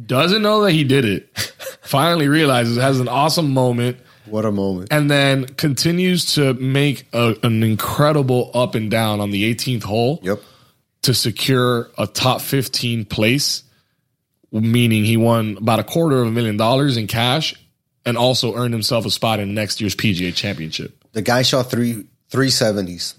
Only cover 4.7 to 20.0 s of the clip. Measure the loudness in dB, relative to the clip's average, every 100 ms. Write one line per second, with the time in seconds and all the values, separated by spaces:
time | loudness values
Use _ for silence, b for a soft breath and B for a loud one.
4.7 | -4 -2 0 2 2 2 0 -2 -4 -2
5.7 | 0 0 0 0 0 0 0 0 0 0
6.7 | 2 2 -2 -6 0 0 2 0 2 2
7.7 | 0 -2 2 2 2 2 0 0 -2 -2
8.7 | -2 -2 0 0 -2 -2 -2 -2 -2 -4
9.7 | -4 -2 0 0 -2 -4 -4 b b b
10.7 | b _ _ -2 0 0 -4 0 2 2
11.7 | 0 -4 -6 -6 0 0 0 -2 -2 -2
12.7 | -4 -4 -4 -4 0 2 2 0 -6 -10
13.7 | _ _ _ _ _ _ _ _ -2 2
14.7 | 4 4 2 2 2 4 2 0 -4 0
15.7 | 0 0 0 2 2 2 0 0 0 2
16.7 | 2 2 0 -2 0 0 0 -2 -8 _
17.7 | _ _ _ -6 0 2 2 -2 -2 -4
18.7 | -4 -2 -2 -2 -2 -2 -2 -2 -4 -4
19.7 | -4 -4 -2